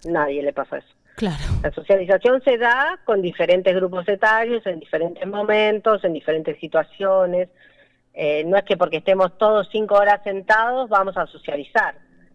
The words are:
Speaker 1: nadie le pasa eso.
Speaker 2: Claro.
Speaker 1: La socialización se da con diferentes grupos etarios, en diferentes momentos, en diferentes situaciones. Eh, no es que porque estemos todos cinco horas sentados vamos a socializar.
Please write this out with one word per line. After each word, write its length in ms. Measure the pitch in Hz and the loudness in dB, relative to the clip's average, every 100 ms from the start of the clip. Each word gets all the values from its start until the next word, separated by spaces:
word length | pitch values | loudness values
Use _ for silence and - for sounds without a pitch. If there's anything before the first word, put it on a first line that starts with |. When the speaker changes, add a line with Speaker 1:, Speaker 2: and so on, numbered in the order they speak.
Speaker 1:
nadie 380 | 165 165 147 143 | -4 -2 -2 -2
le 100 | 143 | -6
pasa 260 | 139 135 143 | -6 -8 -10
eso. 100 | - _ _ | -14 _ _
Speaker 2:
Claro. 300 | - 202 151 - - | -6 -6 -4 -4 -2
Speaker 1:
La 80 | 151 | -4
socialización 720 | - - 196 180 190 240 262 | -4 0 2 2 2 4 2
se 160 | 269 233 | 2 2
da 400 | 240 254 302 370 | 2 2 0 -4
con 180 | - 208 | -2 -2
diferentes 500 | 175 - 165 180 185 | -2 -2 2 2 2
grupos 360 | 185 180 180 175 | 0 0 -4 -4
etarios, 580 | 196 220 220 226 233 202 | 0 2 2 0 -4 -6
en 140 | 165 | -10
diferentes 440 | - 156 170 175 190 | -6 -4 -4 -6 -8
momentos, 720 | 202 208 214 214 214 220 202 | -6 0 2 2 0 0 0
en 100 | 185 | -2
diferentes 460 | 156 - 156 156 147 | -4 -4 -4 -4 -8
situaciones. 920 | 160 160 151 - 196 190 180 180 180 _ _ _ _ _ _ | -4 -2 -2 -4 0 2 2 -2 -4 _ _ _ _ _ _
Eh, 280 | - 151 151 165 | -6 -2 -2 0
no 100 | 196 | 0
es 80 | |
que 120 | 196 180 | 0 0
porque 200 | 170 156 | 0 -2
estemos 420 | 190 190 185 - | 0 2 2 2
todos 300 | 214 214 185 | 2 2 0
cinco 240 | 214 208 | -4 2
horas 280 | 202 208 202 | 4 4 2
sentados 640 | 202 196 185 214 233 254 240 | 0 -6 0 2 2 -2 0
vamos 260 | 202 190 185 | 0 0 -4
a 120 | 160 | -6
socializar. 680 | 151 - 143 139 226 180 - _ _ _ | -8 -10 -10 -4 -2 -2 -4 _ _ _